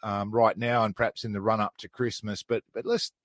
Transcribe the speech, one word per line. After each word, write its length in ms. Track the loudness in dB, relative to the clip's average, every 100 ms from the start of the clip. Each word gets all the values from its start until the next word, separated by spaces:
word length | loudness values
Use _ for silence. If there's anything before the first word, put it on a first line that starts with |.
um, 300 | -6 -4 0
right 260 | 4 4 4
now 260 | 2 2
and 120 | 2 2
perhaps 280 | -2 -2
in 80 | -6
the 80 | -2
run 200 | 0 2
up 160 | 0 -4
to 100 | -16
Christmas. 540 | -4 -4 -4 -8 -8
But, 220 | -4 -4 -4
but 100 | -8
let's, 280 | -2 -2 -2 -8